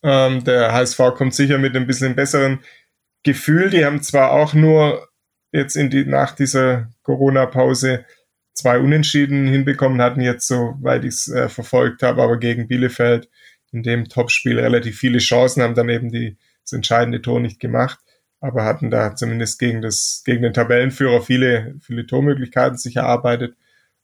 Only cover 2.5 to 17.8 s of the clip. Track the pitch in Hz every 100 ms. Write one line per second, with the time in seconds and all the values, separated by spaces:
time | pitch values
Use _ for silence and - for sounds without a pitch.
2.5 | 135 - _ _ _ _ _ - 135 -
3.5 | 160 190 190 147 147 147 139 131 139 151
4.5 | 151 156 156 147 - - _ _ _ _
5.5 | 151 139 151 143 135 135 135 135 - 135
6.5 | 135 131 123 117 _ - 131 135 135 127
7.5 | 127 127 127 131 127 - _ _ _ _
8.5 | - 127 123 135 156 151 147 143 139 135
9.5 | 135 135 139 135 127 123 123 123 120 -
10.5 | 123 117 135 127 123 123 117 - 127 123
11.5 | - 117 127 127 - 123 123 120 117 120
12.5 | 120 113 123 123 - 120 120 - _ -
13.5 | _ _ 117 117 117 117 - 120 - 131
14.5 | 117 120 120 117 101 131 120 - 120 127
15.5 | 127 120 117 117 117 120 117 117 104 _
16.5 | _ - - - 117 120 120 120 120 120
17.5 | - 120 117